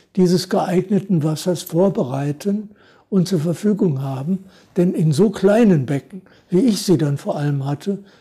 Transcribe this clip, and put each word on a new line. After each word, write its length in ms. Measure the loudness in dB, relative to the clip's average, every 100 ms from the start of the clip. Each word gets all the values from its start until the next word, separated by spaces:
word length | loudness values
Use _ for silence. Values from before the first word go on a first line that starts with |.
| _ 0
dieses 340 | 2 2 0
geeigneten 760 | -2 0 0 0 -2 0 0
Wassers 380 | 0 -2 -4 -4
vorbereiten 1080 | -2 0 0 0 -4 -4 -4 -4 -4 -4 -6 -18 _ _ _
und 180 | 0 2
zur 120 | 0
Verfügung 600 | -2 -2 -2 0 0 -2
haben. 380 | -6 -6 -4 -6 -8 _ _ -2
Denn 160 | 0
in 180 | 2 0
so 180 | 2 2
kleinen 560 | 2 2 4 4 4 0
Becken, 360 | -6 -6 -18 -20 _ _
wie 100 | 2
ich 240 | 2 0
sie 140 | 0 2
dann 200 | 2 -2
vor 200 | -4 -4
allem 280 | -2 -2 -4
hatte, 340 | -6 -6 -8 -10 _